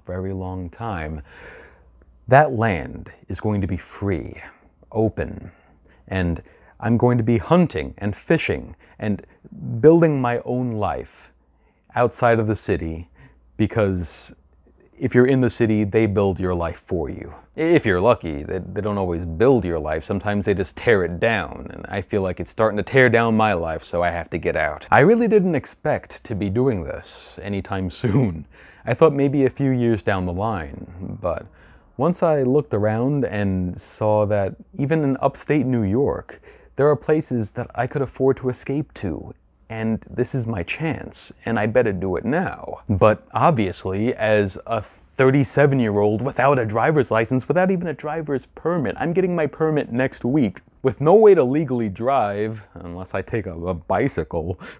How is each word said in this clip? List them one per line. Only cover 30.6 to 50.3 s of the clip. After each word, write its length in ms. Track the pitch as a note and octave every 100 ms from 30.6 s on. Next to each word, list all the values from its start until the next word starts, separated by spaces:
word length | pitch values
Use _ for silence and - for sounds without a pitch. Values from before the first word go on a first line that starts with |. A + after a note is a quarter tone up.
| D2+ - - F2 F#2 G2
but 280 | F2+ D#2+ - _ - - _ -
once 240 | D#3 F3
I 200 | E3+ D3+
looked 300 | B2 C#3+ C#3+
around 520 | G#2+ G#2+ A2 B2+ D3 B2
and 520 | G#2 G2+ F#2 F2+ -
saw 480 | - - G#2+ G#2+ G#2
that 280 | G#2 G2 - - -
even 260 | C3+ D#3+
in 140 | C#3 C3+
upstate 460 | C3 - - D3 B2+
New 180 | B2
York, 580 | G2 A2+ C3 - - - - - - -
there 100 | C#3+
are 80 | C#3+
places 560 | - D#3 - B2 G#2
that 180 | - - -
I 120 | A#2+
could 140 | D3
afford 360 | B2+ - C3+ C3
to 100 | C3
escape 460 | A#2+ - C#3 D3
to, 400 | - F#2+ C#2 - - _ _ -
and 300 | A2 A2 A2 -
this 240 | - B2
is 140 | C3+ A2+
my 160 | G#2+
chance, 720 | E2+ - D#3+ - - - - -
and 160 | A#2 A2+
I 80 | G#2+
better 240 | A#2 A#2
do 240 | F#2 F#2 F2+
it 80 |
now. 600 | G#2+ D#3+ D3+ - - - -
But 400 | G2 A2 G#2+ -
obviously, 800 | A2 D3 C3 F#2+ - F#2+ F#2+ A2+ -
as 420 | G#2+ G#2+ G2+ - -
a 160 | A2+
thirty-seven-year-old 1400 | - _ _ - C3 C#3+ B2+ - C#3+ C3+ A2 G2+ G#2 G#2+
without 360 | C3 - C3+ C#3
a 80 | A2+
driver's 460 | A2 C3+ D3+ A#2+
license, 380 | A2 A2+ B2+ -
without 200 | D#3 F#3
even 180 | F#3+ F3
a 60 |
driver's 520 | C3+ D3+ D#3+ D3+ C3+ -
permit, 500 | - D#3+ F3 A2+ E2+
I'm 140 | D#3
getting 240 | E3+ F#3 F3
my 100 | D3+
permit 460 | - D#3+ D3+ -
next 320 | A#2 C3 -
week, 380 | A#2+